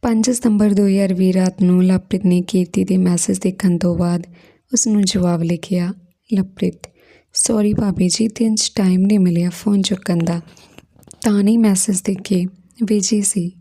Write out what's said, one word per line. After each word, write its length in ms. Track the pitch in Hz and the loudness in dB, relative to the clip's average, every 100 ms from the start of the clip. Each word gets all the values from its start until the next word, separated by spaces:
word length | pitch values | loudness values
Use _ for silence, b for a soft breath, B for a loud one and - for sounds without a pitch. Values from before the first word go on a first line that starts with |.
ਪੰਜ 280 | 247 226 226 | 0 0 0
ਸਤੰਬਰ 440 | 240 233 214 208 | 0 0 2 2
ਦੋ 120 | 202 202 | 2 2
ਹਜ਼ਾਰ 280 | 196 196 | 2 0
ਵੀਹ 180 | 185 185 | 2 2
ਰਾਤ 300 | 185 185 180 | 2 0 2
ਨੂੰ 220 | 180 180 | 2 4
ਲਵਪ੍ਰੀਤ 400 | 185 185 - 185 | 4 0 0 -2
ਨੇ 180 | 190 180 | 2 0
ਕੀਰਤੀ 420 | 175 185 175 - | 0 -2 0 -2
ਦੇ 120 | 190 190 | 0 0
ਮੈਸੇਜ 420 | 180 175 - 190 | 2 0 -2 -2
ਦੇਖਣ 400 | 190 190 190 175 | -2 -2 0 0
ਤੋਂ 200 | 175 170 | 0 0
ਬਾਅਦ 240 | 175 175 170 b b b b | 0 -2 -6 b b b b
ਉਸ 140 | 254 - | -4 0
ਨੂੰ 160 | 208 | 0
ਜਵਾਬ 400 | 196 190 180 170 | 0 0 0 0
ਲਿਖਿਆ, 500 | 165 170 - 180 175 208 _ _ _ | -2 -4 -4 -4 -4 -8 _ _ _
"ਲਵਪ੍ਰੀਤ, 440 | 202 190 - 185 - - b b b b | -4 -4 -4 -4 -4 -20 b b b b
ਸੌਰੀ 420 | - - 226 208 | -6 -2 0 0
ਭਾਬੀ 340 | 208 208 185 180 | 0 -2 0 0
ਜੀ, 200 | - 220 | 0 -4
ਦਿਨ 260 | - 226 | -2 -2
'ਚ 180 | 220 - | -2 -4
ਟਾਈਮ 260 | - 190 185 | -2 0 2
ਨਹੀਂ 180 | 190 214 | 2 2
ਮਿਲਿਆ 320 | 180 170 175 | 2 2 -2
ਫੋਨ 320 | 170 - 202 | -4 -2 0
ਚੁੱਕਣ 360 | 190 190 - 175 | 0 -4 -2 -2
ਦਾ, 220 | 170 170 - B B B B _ - - | -2 -4 -8 B B B B _ -20 -6
ਤਾਂ 200 | 233 202 | -2 2
ਨਹੀਂ 160 | 202 233 | 2 4
ਮੈਸੇਜ 420 | 220 190 - 185 | 4 2 0 -2
ਦੇਖੇ, 420 | - 190 - 185 180 - _ _ | -2 -6 -2 -2 -2 -8 _ _
ਬਿਜ਼ੀ 380 | 214 214 190 214 | -2 0 0 -2
ਸੀ।" 300 | 202 202 175 - | -2 -4 -6 -10